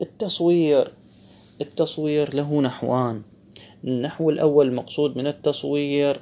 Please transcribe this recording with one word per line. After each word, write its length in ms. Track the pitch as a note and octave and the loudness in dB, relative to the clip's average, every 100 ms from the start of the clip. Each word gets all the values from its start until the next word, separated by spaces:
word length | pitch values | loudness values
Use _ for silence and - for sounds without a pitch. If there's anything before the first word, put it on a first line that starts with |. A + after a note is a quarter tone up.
التصوير، 920 | F3+ - G3 - E3+ F3 D#3 C#3 - - - - - - - - | -10 -6 -6 0 2 4 4 4 2 -4 -20 -20 -20 -20 -20 -10
التصوير 760 | D3 - D#3 - D3+ D3 D3 | -10 -2 -2 -2 -2 0 0
له 260 | C#3 D3 D3 | -2 0 2
نحوان. 640 | C3 - B2 B2+ B2 A2 - - _ - - - | 0 -2 -2 0 0 -4 -10 -20 _ -20 -20 -12
النحو 460 | B2+ B2 D3 - D#3+ | -4 -4 -4 -2 -2
الأول 380 | D#3 D#3 D3 C3+ | 2 4 4 4
المقصود 480 | B2 - - D3 B2+ | 0 -6 -2 -2 -2
من 100 | C#3+ | -6
التصوير 960 | C#3+ D3 C#3+ C#3+ D3 C#3+ C#3+ C#3+ C#3 | -2 -4 -4 -4 -2 0 0 0 -2